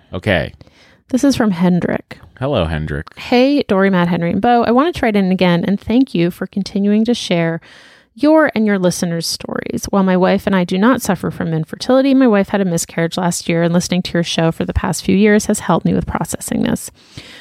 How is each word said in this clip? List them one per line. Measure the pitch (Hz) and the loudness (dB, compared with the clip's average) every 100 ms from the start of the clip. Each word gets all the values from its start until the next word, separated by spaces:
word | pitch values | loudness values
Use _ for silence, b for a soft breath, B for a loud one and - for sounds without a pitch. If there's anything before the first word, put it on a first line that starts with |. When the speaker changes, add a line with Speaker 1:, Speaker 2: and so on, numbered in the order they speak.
| - | -12
Speaker 1:
Okay. | 92 107 85 64 - b b b b - | -6 0 0 -2 -10 b b b b -4
Speaker 2:
This | 254 | 0
is | 285 247 | 2 2
from | 214 | -2
Hendrik. | 170 180 175 - - - - - - | 0 2 2 0 -6 -8 -20 -20 -8
Speaker 1:
Hello, | 135 123 | -2 0
Hendrik. | 82 78 78 71 - - | 0 -2 -4 -6 -8 -12
Speaker 2:
Hey, | - 247 269 285 | 0 2 4 2
Dory, | - 190 196 | 0 2 2
Matt, | 180 175 | 2 0
Henry, | 175 170 | 0 -2
and | 190 | 0
Bo. | 240 240 | 2 2
I | - | 2
want | 240 339 | 2 2
to | - | 0
try | 240 | 0
it | 208 | 0
in | 185 | 0
again | 185 180 175 | 2 2 2
and | 185 196 | 0 -4
thank | - 240 269 | 0 0 2
you | 170 170 | 0 -2
for | - 180 | -4 -8
continuing | 196 185 196 202 214 | -6 -6 -2 0 2
to | 226 | 0
share | 233 - 175 165 165 B B B B B | -2 -2 0 0 -4 B B B B B
your | 226 294 311 294 | 0 4 4 4
and | 214 214 | 2 0
your | 202 | 2
listeners' | 180 - 175 165 - | 0 0 -4 -4 -6
stories. | - - - - 233 - | -8 -8 -8 -6 -8 -2
While | 202 | 0
my | 190 185 | 2 2
wife | 185 190 208 | 2 2 0
and | |
I | 196 | 0
do | 175 185 | 0 2
not | 220 165 | 2 2
suffer | - 175 - | -2 -4 -4
from | - 175 | -6 -4
infertility, | 160 156 - - 262 277 | -4 -6 -8 0 2 4
my | 262 254 | 4 4
wife | 202 196 | 2 0
had | 196 | -2
a | 190 | 0
miscarriage | 170 - - 165 - | -2 -4 -4 -4 -2
last | 180 - - | -4 -4 -2
year, | 170 | 0
and | 170 | 2
listening | 175 - 180 | 0 0 -4
to | - | -2
your | 170 | -4
show | 170 - 165 | -2 0 0
for | - | -2
the | 180 | -4
past | - - 160 | -4 -4 -4
few | - 190 | 0 2
years | 214 214 - | 4 4 2
has | 214 | -4
helped | - 165 165 | 0 0 0
me | |
with | 160 - | -2 -2
processing | - - - - - | -6 -6 -8 -6 -4
this. | - - - B B B B B | -2 -4 -8 B B B B B